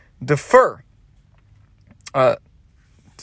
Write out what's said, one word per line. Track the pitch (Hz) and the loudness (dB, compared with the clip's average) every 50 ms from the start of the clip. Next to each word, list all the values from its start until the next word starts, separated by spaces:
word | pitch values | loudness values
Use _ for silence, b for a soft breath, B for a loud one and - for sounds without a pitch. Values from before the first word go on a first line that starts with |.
| b b b - 135 | b b b -10 -4
defer. | 123 147 139 - - - 254 247 160 104 - - _ _ _ _ _ _ _ _ _ _ _ _ _ _ _ _ _ _ _ _ - - _ - - - | -4 -4 -4 0 2 4 4 4 2 -2 -8 -18 _ _ _ _ _ _ _ _ _ _ _ _ _ _ _ _ _ _ _ _ -20 -20 _ -18 -8 -4
Uh, | 139 131 123 110 - _ _ _ _ _ _ _ _ _ _ _ _ _ _ _ - | -2 0 0 -2 -4 _ _ _ _ _ _ _ _ _ _ _ _ _ _ _ -20